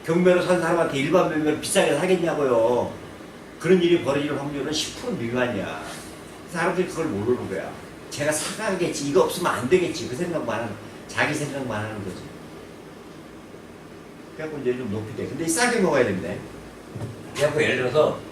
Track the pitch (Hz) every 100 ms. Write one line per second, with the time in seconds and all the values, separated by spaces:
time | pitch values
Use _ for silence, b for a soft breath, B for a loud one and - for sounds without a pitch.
0 | - 170 180 180 175 175 165 170 165 139
1 | 147 180 170 156 151 - - 196 - 185
2 | 180 175 170 147 135 - 120 120 - -
3 | - - - - - - 160 185 170 170
4 | 127 143 147 135 147 143 151 151 - -
5 | 247 160 117 127 120 101 85 80 - -
6 | - - - - - 165 175 175 180 160
7 | 143 101 117 120 95 92 - - - -
8 | - - 147 156 - - 196 180 160 -
9 | 143 185 - 180 165 - 127 180 165 -
10 | 113 123 170 156 117 107 113 98 - -
11 | - 117 131 147 139 135 123 107 107 107
12 | 92 - - - - - - - - -
13 | - - - - - - - - - -
14 | - - - - 156 143 123 123 104 107
15 | 104 98 - 139 165 - 240 214 175 135
16 | 107 92 104 101 - - - - - -
17 | - - - - 147 151 - 127 123 151
18 | - - -